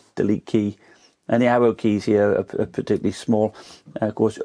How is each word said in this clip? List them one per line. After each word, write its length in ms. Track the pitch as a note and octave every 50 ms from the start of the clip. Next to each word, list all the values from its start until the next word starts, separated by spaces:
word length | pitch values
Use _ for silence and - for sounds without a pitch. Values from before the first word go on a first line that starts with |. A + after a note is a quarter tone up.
| _ _ -
delete 300 | - G2 G2+ G#2 - -
key, 320 | - - A2 G#2 G#2 G2+ _ _ - - _ _ _ _ _ _ -
and 120 | - A#2 B2
the 40 | A#2+
arrow 280 | A#2+ A#2+ A#2+ A#2 A2
keys 300 | - - A2 G#2 G2+ -
here 260 | - G#2+ G2+ G#2 G#2
are, 80 | - - G2 - - -
are 60 | G#2+
particularly 460 | - - - - - G#2 - - G#2
small. 440 | G2+ - - - A2+ G#2 G#2+ G#2+ - - - - - - _ - - -
Uh, 60 | A2 G#2+
of 80 | G2+
course, 240 | - A2 G#2+ - - -